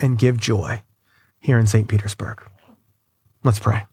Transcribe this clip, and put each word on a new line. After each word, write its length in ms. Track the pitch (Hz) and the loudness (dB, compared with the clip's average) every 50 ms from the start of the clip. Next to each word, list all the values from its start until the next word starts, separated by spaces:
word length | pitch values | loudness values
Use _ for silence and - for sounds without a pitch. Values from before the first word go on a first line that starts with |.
and 180 | 143 131 127 113 | 0 0 2 2
give 180 | 127 123 123 | 2 2 2
joy 460 | 117 - - 113 98 85 - 113 107 - _ _ _ _ _ _ _ _ _ _ _ | 0 -2 -2 -2 -2 -2 -4 -8 -8 -10 _ _ _ _ _ _ _ _ _ _ _
here 220 | - - 127 117 | -2 2 2 2
in 80 | 113 104 | 2 4
Saint 180 | 101 110 104 | 2 0 0
Petersburg. 560 | - 107 104 101 104 - - - - 110 - - - _ _ _ _ - _ _ _ _ _ _ _ _ _ _ _ _ _ - | 2 -2 -2 -2 -2 -8 -10 -12 -12 -14 -16 -18 -20 _ _ _ _ -20 _ _ _ _ _ _ _ _ _ _ _ _ _ 0
Let's 160 | 135 104 104 | 0 0 0
pray. 260 | - - 110 110 - - | 0 -2 -2 -2 -4 -10